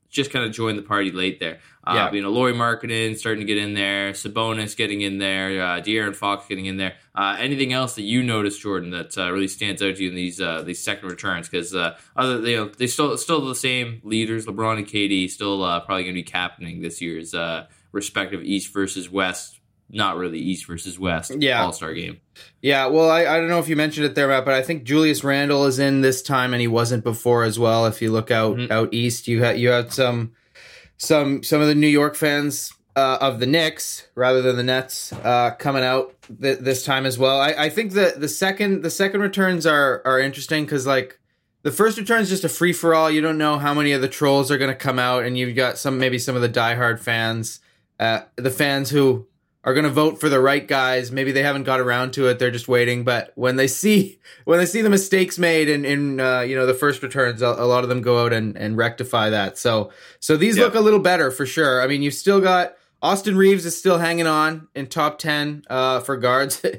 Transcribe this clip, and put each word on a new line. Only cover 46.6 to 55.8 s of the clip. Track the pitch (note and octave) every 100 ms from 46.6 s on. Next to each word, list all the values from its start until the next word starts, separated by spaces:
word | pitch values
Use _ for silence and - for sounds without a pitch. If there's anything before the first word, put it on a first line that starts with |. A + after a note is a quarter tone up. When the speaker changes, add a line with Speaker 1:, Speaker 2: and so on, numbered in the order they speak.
| A#2 A#2 A#2+ A2+
Speaker 2:
fans, | - A#2 A2+ A2+ A2 - _ _ _ -
uh, | A2+ A2 - -
the | C3
fans | - C#3+ C#3 A#2+
who | C#3+ C3+ A#2 - _ _ _ C3
are |
gonna | C3+ D3+
vote | C3+ D#3 D3
for | D3+
the | C3+
right | C3+ C#3+ D3
guys. | C#3 B2+ B2+ A#2+
Maybe | C3 C3+
they | C3+
haven't | C#3+ C#3
got | C3 C3
around | B2 B2 B2+
to | C#3 B2+
it. | A#2+
They're | B2
just | A#2 B2
waiting. | B2 A#2+ B2
But | B2 A#2+ - -
when | B2+ C3
they | C3+
see, | - G#3 G#3 - - - - -
when | E3+
they | F3
see | A3
the | G#3+
mistakes | G3 F#3+ F#3+ F#3 F3
made | E3+ D#3+ D3+
in, | D3